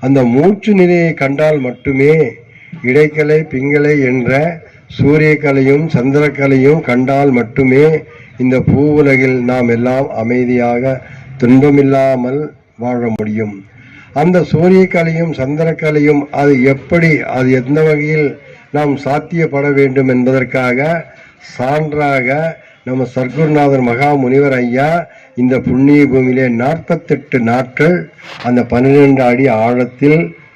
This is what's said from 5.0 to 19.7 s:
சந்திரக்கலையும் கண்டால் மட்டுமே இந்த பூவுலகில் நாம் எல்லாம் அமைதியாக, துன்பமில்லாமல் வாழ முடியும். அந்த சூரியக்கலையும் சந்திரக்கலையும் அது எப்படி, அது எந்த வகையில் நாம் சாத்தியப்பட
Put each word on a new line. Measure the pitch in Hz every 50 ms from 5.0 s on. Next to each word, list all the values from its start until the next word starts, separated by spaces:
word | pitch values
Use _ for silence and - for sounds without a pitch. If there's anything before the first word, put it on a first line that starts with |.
| 147 139 147 156 151 151 151 147 143 143 139 135 135 131 139 147 160 160
சந்திரக்கலையும் | - - 120 135 135 147 151 147 135 135 139 139 135 131 131 139 151 165
கண்டால் | 156 - 123 123 131 131 139 139 143 143
மட்டுமே | 131 123 117 113 - - 135 127 127 135 147 156 160 151 - - - - - - - -
இந்த | 127 131 127 127
பூவுலகில் | 117 - - 131 143 151 151 147 147 139 135 131 131 131 127 127 123
நாம் | 123 123 127 123 117
எல்லாம் | 117 117 120 123 127 131 - -
அமைதியாக, | - 107 113 113 123 127 127 123 123 123 120 120 120 120 127 135 131 127 - - - - - - - -
துன்பமில்லாமல் | 131 120 127 135 135 147 143 143 139 135 135 135 135 135 135 127 123 123 131 143 151 147 - _ _ _ _ _
வாழ | 113 123 123 120 120 117
முடியும். | 110 107 110 104 107 110 110 104 101 98 - - _ - - - - - - - -
அந்த | 135 151 175 180 180
சூரியக்கலையும் | 156 - - 156 165 180 190 185 190 185 - 180 165 165 160 160 170 165 147
சந்திரக்கலையும் | 131 131 135 147 151 160 165 156 - 160 156 151 151 147 147 147 143 143 -
அது | - - 143 143 143 127 123
எப்படி, | 135 135 135 - - 180 170 165 165 156 131 -
அது | - 117 127 131 127 131
எந்த | 131 120 123 147 156 156
வகையில் | 156 151 147 147 151 156 156 147 139 - - - - - - - _ -
நாம் | 147 151 143 139
சாத்தியப்பட | - - 131 135 151 147 - - 170 160 147 135 139 139 147